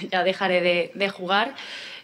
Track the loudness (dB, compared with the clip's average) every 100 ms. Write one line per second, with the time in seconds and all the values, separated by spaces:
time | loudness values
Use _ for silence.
0 | -2 2 2 2 2 4 4 2 0 -2
1 | -2 -2 0 2 2 -4 -14 -12 -14 -16